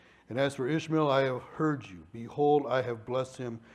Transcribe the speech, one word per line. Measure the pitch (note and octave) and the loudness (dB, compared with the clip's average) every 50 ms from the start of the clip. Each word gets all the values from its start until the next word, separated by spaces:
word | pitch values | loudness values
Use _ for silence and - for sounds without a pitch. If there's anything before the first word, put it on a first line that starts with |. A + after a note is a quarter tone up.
| - - - - _ - | -20 -20 -20 -20 _ -6
And | - C3 | 0 0
as | C#3 C#3 C#3 | 0 0 0
for | - B2+ B2+ | -2 -2 0
Ishmael, | D#3 D#3+ - D#3 D#3 D#3 D3+ C#3+ | 0 -2 0 0 2 2 4 4
I | C3+ C3+ | 4 4
have | C3+ C3 B2+ A#2+ - - - | 4 2 0 -4 -8 -10 -4
heard | - D#3+ D#3 D3 C3 G#2+ | 0 0 0 0 -2 -6
you. | G2 F#2 E2+ D#2+ - | -12 -16 -18 -18 -16
Behold, | - A#2 A#2 A#2 - D3 D3 D3 D3 D3 C3 A#2 | -12 -12 -12 -8 -2 2 4 6 6 4 4 2
I | B2 C3 | 0 0
have | A#2+ A#2+ A#2 A2 G#2+ | 0 -2 -4 -6 -6
blessed | A#2+ B2 C3 B2+ B2+ - - | -4 -2 -2 -2 -4 -6 -8
him, | B2+ A#2+ A2+ G#2+ - - | -8 -8 -8 -10 -14 -20